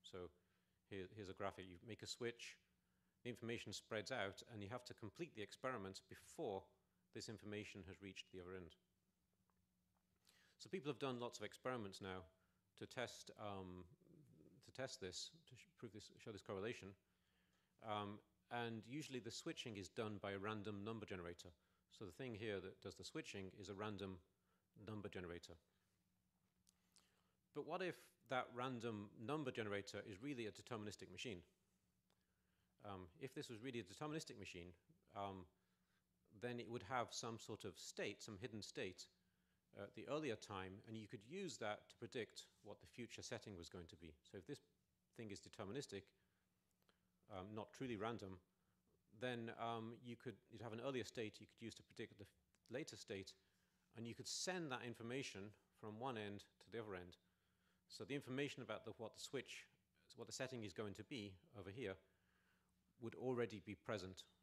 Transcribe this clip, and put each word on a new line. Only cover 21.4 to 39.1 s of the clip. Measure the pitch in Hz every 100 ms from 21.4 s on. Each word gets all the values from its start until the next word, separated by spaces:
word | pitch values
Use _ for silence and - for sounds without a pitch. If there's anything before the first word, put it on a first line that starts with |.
| 90 - _ _ _ -
So |
the | 101
thing | 82 131
here | 104 110 98
that | 92 -
does | 101
the | -
switching | - 156 - 101 95 98
is | 98
a |
random | 98 104 98 98 92 - _ _ _ _ - 104
number | 107 98
generator. | 98 87 85 - 82 _ _ _ _ _ _ _ _ _ _ - _ _ - - _ _ _ _
But | 147 131
what | 180
if | 180 - - - -
that | 127 -
random | 120 127 123 117 104 101 -
number | 110 156 131
generator | 123 104 101 95 104 107
is | 95
really | 139 127
a | 107
deterministic | - - 113 104 - 95
machine? | 87 131 90 - _ _ _ _ _ _ _ _ _ _ _ _ _
Um, | 104 95 90 -
if | 131
this | 156 135
was | 110
really | 131 120
a |
deterministic | 95 95 151 156 - -
machine, | 95 90 85 - - - -
um, | 101 101 95 87 _ _ _ _ _ _ _ - 101
then | 120 120
it | 104
would | 117 -
have | 127 113
some | - 120 113
sort | - 107
of | 104 85
state, | - - 160 -
some | - 98
hidden | 123 110
state, | 90 - 101 90 -